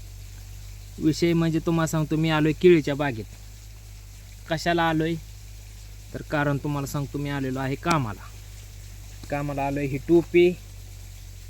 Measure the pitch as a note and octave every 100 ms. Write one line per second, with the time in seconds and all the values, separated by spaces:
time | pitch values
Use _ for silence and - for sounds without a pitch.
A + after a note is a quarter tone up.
0 | - - - - - - - - - -
1 | D#3+ D3 E3+ E3+ E3 D#3+ F3 E3 D#3+ D#3+
2 | D3+ D#3 D#3+ D#3 D#3 D#3 F3+ E3+ D3 C#3
3 | C#3+ A2 G2+ - - - - - - -
4 | - - - - - D3+ F3+ E3+ E3 D#3+
5 | D#3+ E3 - - - - - - - -
6 | - - - D3+ D3 C#3 D3+ C#3+ C#3 D3+
7 | C3+ C#3+ C#3+ C#3+ C3 C3 C3+ C#3 F3 E3
8 | A#2 F#2+ - - - - - - - -
9 | - - - C#3+ D3 C#3 C#3 C#3 C#3+ C3+
10 | - E3+ D#3+ F3 F3 F3 - - - -
11 | - - - -